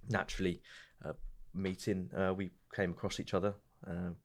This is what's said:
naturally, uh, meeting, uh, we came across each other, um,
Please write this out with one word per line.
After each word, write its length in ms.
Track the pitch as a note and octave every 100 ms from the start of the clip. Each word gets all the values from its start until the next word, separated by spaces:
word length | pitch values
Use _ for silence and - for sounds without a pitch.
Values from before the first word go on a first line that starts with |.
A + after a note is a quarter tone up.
| -
naturally, 540 | G2+ - - F#2 E2+ - - - - D2+
uh, 80 | - - - -
meeting, 560 | F#2 F#2+ F#2 - F#2+ F2+ -
uh, 160 | F#2+
we 160 | F#2+ F#2 - - -
came 140 | F2+
across 300 | E2 G2 -
each 160 | - F#2+
other, 180 | G2+ G2+ _ _ F2+
um, 300 | F2 F2+ E2+